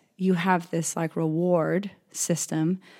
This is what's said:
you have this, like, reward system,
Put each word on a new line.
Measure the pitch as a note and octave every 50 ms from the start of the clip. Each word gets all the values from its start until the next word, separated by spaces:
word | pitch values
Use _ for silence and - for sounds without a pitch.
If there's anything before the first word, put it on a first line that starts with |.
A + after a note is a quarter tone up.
| _ _ _
you | - F#3 F#3+ F#3
have | E3+ E3+ F#3+ F#3 F3+ F3 -
this, | - E3 D#3+ - -
like, | E3+ E3 D#3+ -
reward | E3 D#3+ D#3 D#3 D#3+ F3 F3+ F3+ E3+ D#3 D#3 D#3+ F3+ G3+ G3 - - _ _
system, | - - - - F3 D#3+ - - - D#3+ D#3 D#3+ F#3 F#3 - - - -